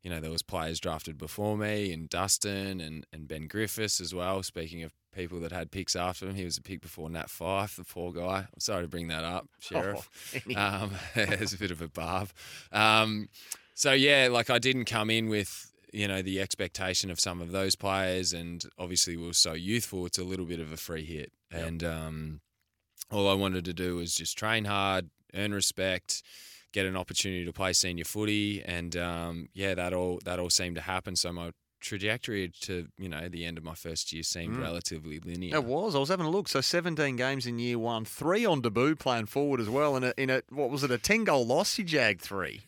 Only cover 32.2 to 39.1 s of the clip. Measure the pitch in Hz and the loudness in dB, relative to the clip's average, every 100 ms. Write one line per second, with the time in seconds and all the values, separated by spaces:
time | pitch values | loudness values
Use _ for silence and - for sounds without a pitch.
32.2 | - 104 92 - - 92 82 - 92 78 | -2 -2 -2 -6 -4 -4 -6 -10 -8 -6
33.2 | 87 85 85 82 80 82 85 80 - 80 | -6 -6 -6 -6 -10 -10 -6 -4 -4 -4
34.2 | 78 90 87 120 80 85 - 82 78 76 | -4 -4 -4 -4 -4 -4 -6 -8 -8 -10
35.2 | 90 87 90 151 120 139 214 143 139 185 | -8 -6 0 0 0 0 2 2 2 2
36.2 | 156 190 165 139 131 170 175 156 143 123 | 2 0 2 0 2 2 2 0 0 2
37.2 | 127 135 120 117 120 120 113 113 110 - | 0 0 -2 -2 0 2 0 -2 -4 -2
38.2 | 143 202 226 151 117 104 139 156 139 | 2 4 4 4 4 4 4 4 2